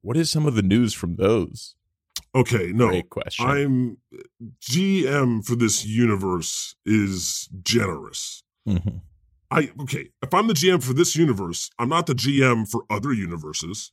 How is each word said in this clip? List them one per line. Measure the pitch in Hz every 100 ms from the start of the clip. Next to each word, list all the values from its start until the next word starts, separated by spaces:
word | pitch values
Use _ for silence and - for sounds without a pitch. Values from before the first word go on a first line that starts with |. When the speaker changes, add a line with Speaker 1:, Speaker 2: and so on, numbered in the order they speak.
Speaker 1:
what | 92 139
is | 160
some | 156 151
of | 113
the |
news | 95 107 117
from | - 87 85
those?" | 95 113 85 - - _ _ _ _ - _ 131
Speaker 2:
Okay, | 123 117 87
no. | 104 120
Speaker 1:
Great | 92 85
question. | - - - 120
Speaker 2:
I'm, | 143 143 127 127 101 _ - - _ 117 -
G | - 131 196 190 135
M | 143 131 113
for | 104 120
this | 113 -
universe | 113 110 120 101 95 90 80 - - - -
is | 107 101 92 87 - - 95
generous. | 87 113 101 82 - - - - _ _ -
Speaker 1:
Mm-hmm. | 92 95 - - _ _ _ _
Speaker 2:
I, | 143 135 120
okay, | 131 - - _
if | 135
I'm | 180 226
the |
G | 170 180
M | 180
for | 123
this | 131 175 151
universe, | 165 101 90 85 - -
I'm | 120
not | 165 165
the |
G | 127 120 139
M | 131 117 107
for | 113 -
other | 104 131
universes. | 120 92 85 76 78 82 104 -